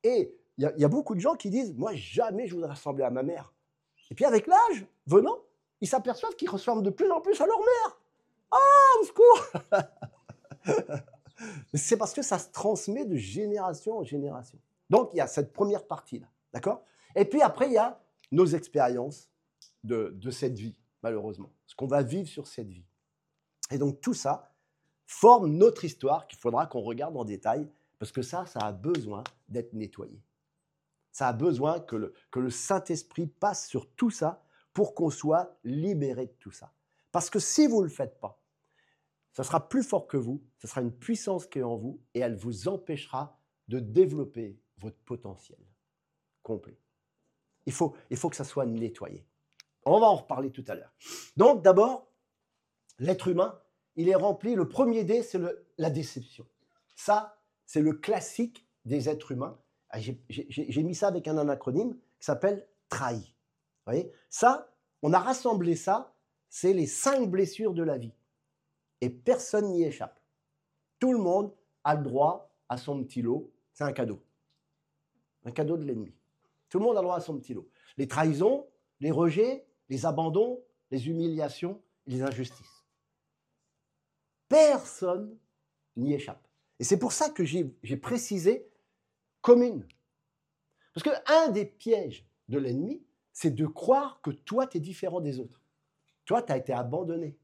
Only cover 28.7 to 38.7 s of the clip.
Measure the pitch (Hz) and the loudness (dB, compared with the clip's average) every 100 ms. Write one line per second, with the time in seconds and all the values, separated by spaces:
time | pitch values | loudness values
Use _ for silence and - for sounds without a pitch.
28.7 | 98 127 170 107 101 123 _ _ 120 117 | -6 -4 -4 -6 -12 -14 _ _ -10 -10
29.7 | 110 104 - - 107 _ _ _ _ _ | -10 -12 -12 -18 -18 _ _ _ _ _
30.7 | _ _ _ _ - 131 113 165 127 147 | _ _ _ _ -4 -4 0 0 0 0
31.7 | 165 - 113 101 - _ 131 127 120 - | -2 -4 -6 -6 -12 _ -4 -4 -6 -2
32.7 | 190 185 165 - - 170 _ 202 190 - | -2 -2 -8 -8 -8 -8 _ -4 -2 -8
33.7 | 123 - - 240 - 156 180 _ _ _ | -8 -10 -4 -2 0 -6 -6 _ _ _
34.7 | - 208 - 165 - 151 160 180 - 117 | -2 -2 0 -2 -2 0 0 0 -10 -8
35.7 | 139 180 175 139 123 123 _ 101 - - | -4 -2 -2 -2 -4 -8 _ -20 -20 -20
36.7 | _ _ _ _ 175 170 208 - - 302 | _ _ _ _ -6 -2 -4 0 4 4
37.7 | 226 175 - 127 _ 101 - _ _ _ | 4 0 -4 -8 _ -16 -16 _ _ _